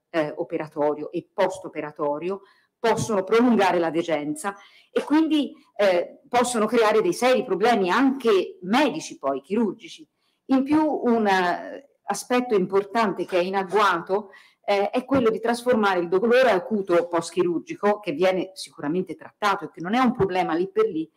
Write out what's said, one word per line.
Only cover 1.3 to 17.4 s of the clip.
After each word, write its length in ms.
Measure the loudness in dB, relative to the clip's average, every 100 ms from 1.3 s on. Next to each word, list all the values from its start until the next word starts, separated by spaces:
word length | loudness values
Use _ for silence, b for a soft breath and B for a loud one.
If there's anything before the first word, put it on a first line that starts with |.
post-operatorio, 1080 | -2 -2 -2 -12 -10 -10 -4 -4 -4 -6 -8 b b b _
possono 460 | 0 0 0 -2
prolungare 540 | 2 4 4 4 4 2
la 120 | 0
degenza 680 | -2 -2 -2 -4 -6 -8 -10 B B B
e 140 | -4
quindi, 480 | 0 2 2 0 -2 -6 B 0
eh, 440 | 2 2 -2 -8 _
possono 340 | 0 0 0
creare 380 | 0 2 4 4
dei 100 | 2
seri 320 | 2 2 2
problemi 460 | 0 0 2 4 2
anche 680 | 2 2 2 2 2 2 -6
medici 560 | -2 2 2 0 -8 -6
poi, 240 | -4 -4
chirurgici. 640 | -4 -2 -2 -2 -12 -20 -20 _ _ _ 0
In 180 | 0
più 180 | 2 2
un, 440 | 2 0 0 2 2
eh, 640 | 2 0 -2 -6 -16 -18 _
aspetto 500 | -8 -8 -2 -2 0
importante 720 | 0 0 0 0 0 0 -2 -2
che 120 | -2
è 40 |
in 120 | 0
agguato 760 | -2 -2 0 0 -2 -2 -4 -4 B B B -2
eh, 220 | 0 0
è 160 | -2 -2
quello 240 | 0 2
di 100 | 0
trasformare 600 | -2 -2 0 2 2 0
il 80 | 0
dolore 420 | 0 4 4 4
acuto 580 | 2 0 -4 0 0 0
post-chirurgico, 920 | -2 -2 -2